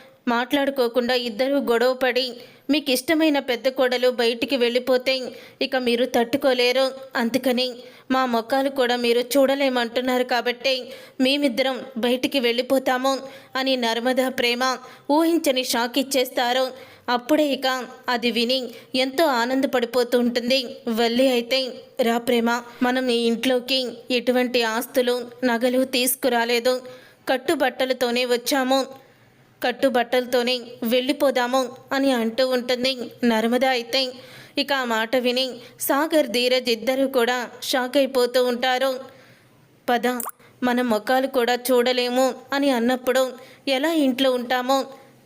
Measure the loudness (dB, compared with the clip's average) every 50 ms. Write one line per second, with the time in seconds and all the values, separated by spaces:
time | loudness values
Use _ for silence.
0 | -20 -20 _ _ _ -2 -2 0 0 0 0 0 0 0 0 0 0 0 0 0
1 | 0 2 0 0 -2 -4 -4 -2 -2 0 0 0 2 2 2 2 2 2 2 2
2 | 0 0 0 0 -4 -4 -8 -14 -18 -20 -20 -14 _ -2 -2 0 0 0 -2 -2
3 | 0 0 2 2 4 2 2 0 0 -2 -4 -2 -2 -2 0 2 0 0 2 2
4 | 2 0 2 2 0 0 0 -2 -2 -2 0 0 0 0 0 0 0 0 0 0
5 | 0 -2 -2 -2 -4 -8 -12 -14 -20 -20 -8 _ -6 -2 -2 -2 0 0 2 2
6 | 0 0 2 0 0 2 0 0 2 2 2 2 2 2 2 2 0 0 -2 -8
7 | -14 -8 -4 -2 -2 0 -2 0 0 0 0 0 -2 -4 -6 -12 -18 -20 -20 -20
8 | -6 -2 0 0 0 2 0 -2 0 0 0 0 0 0 0 0 0 0 0 0
9 | 2 2 2 2 0 2 2 4 4 4 2 2 0 0 2 0 -2 0 -2 -2
10 | 0 0 0 0 0 0 0 0 0 -2 -4 -2 -2 -2 -2 -2 -4 -12 -16 -18
11 | -20 -16 -2 0 2 2 2 2 2 0 0 0 0 0 -2 -4 -8 -10 -6 -2
12 | 0 0 0 0 -2 -2 0 0 0 0 0 0 0 0 0 0 2 0 0 0
13 | 0 0 -2 -2 -6 -12 -16 -20 -20 -8 -6 -2 0 0 0 0 0 0 -2 0
14 | 0 0 0 2 0 0 -2 0 0 0 0 0 0 -2 -2 -4 -8 -16 -20 -14
15 | -2 2 2 4 4 4 2 2 2 0 0 0 -2 -2 -2 -2 -2 0 -2 -2
16 | -2 0 0 -2 -2 -2 -2 -2 0 0 0 0 0 -2 -6 -12 -18 -20 -20 -14
17 | _ -2 -2 -2 0 0 2 2 2 0 0 0 0 -2 -2 -2 -6 -10 -14 -10
18 | -4 -4 -4 0 0 0 0 0 0 0 0 -2 -4 -8 -12 -16 -14 -4 -2 -2
19 | 0 0 2 2 2 2 4 2 0 0 0 0 0 0 0 -2 -2 0 0 0
20 | 0 2 2 2 2 2 0 -2 0 2 0 0 0 -4 -12 -10 -6 -4 0 0
21 | 0 2 2 4 4 4 2 0 0 0 -2 -2 -2 -4 -8 -14 -18 -12 -4 -2
22 | 0 0 0 0 0 0 0 2 2 2 0 -2 -4 -10 -6 -2 -2 0 0 0
23 | 0 0 0 2 2 0 0 0 0 0 0 0 0 -2 -2 -2 -2 -4 -10 -12
24 | -6 -2 -2 0 0 2 2 2 0 2 0 0 0 0 -2 -4 -4 -2 -2 0
25 | 0 2 -2 -2 -4 -10 -8 -2 0 0 0 2 0 0 2 0 0 0 0 0
26 | 0 0 -2 -2 0 0 2 2 2 2 0 0 2 0 0 0 -4 -12 -18 -20
27 | -20 -20 -20 _ _ -2 -2 0 0 -2 0 2 0 0 0 -2 -2 -2 0 -2
28 | 0 0 0 0 0 0 0 0 0 0 0 0 2 2 2 0 0 -2 -8 -18
29 | -20 -20 _ _ _ _ _ _ _ _ _ _ -4 -4 -2 0 0 2 2 2
30 | 0 2 0 -2 0 0 0 0 2 0 -2 -2 -6 -12 -12 -6 -2 0 0 2
31 | 2 0 0 2 2 2 2 2 0 2 2 0 0 -2 -6 -14 -10 -4 -2 0
32 | 2 2 2 2 0 -2 0 0 0 0 0 -2 0 -2 -2 0 0 -4 -4 -4
33 | -8 -12 -6 -2 0 2 2 2 2 2 2 2 2 2 0 0 -2 -2 -2 -2
34 | -2 -2 -6 -14 -20 -20 -20 -20 -20 -6 -4 -4 -2 0 0 -2 0 0 0 0
35 | 0 0 0 0 0 0 0 0 -2 -4 -6 -12 -16 -20 -12 -8 -2 0 2 2
36 | 2 2 2 2 2 2 0 0 2 2 2 2 2 0 -2 0 0 -2 0 2
37 | 0 2 2 2 2 2 0 -2 -4 -8 -12 -10 -6 -2 -2 -2 -2 2 2 2
38 | 2 4 2 0 0 2 2 2 2 2 0 0 0 0 0 2 0 -2 -2 -4
39 | -10 -16 -20 -20 -20 -20 -20 _ _ _ _ _ _ _ _ _ _ 0 0 0
40 | 0 -2 -2 -4 -6 -10 -12 _ -20 -20 -10 _ -2 0 0 0 0 0 0 -2
41 | 0 0 2 2 0 0 0 0 2 2 0 -2 0 2 2 4 4 2 0 0
42 | 0 0 2 2 2 0 0 -6 -8 -4 -2 0 2 2 2 2 2 0 0 0
43 | 0 0 2 2 0 0 -4 -12 -20 -20 -20 -10 _ -2 -2 0 0 0 2 2
44 | 2 2 2 2 0 2 2 0 -2 -2 -2 -2 0 0 0 0 0 -4 -12 -20
45 | -20 -20 _ _ _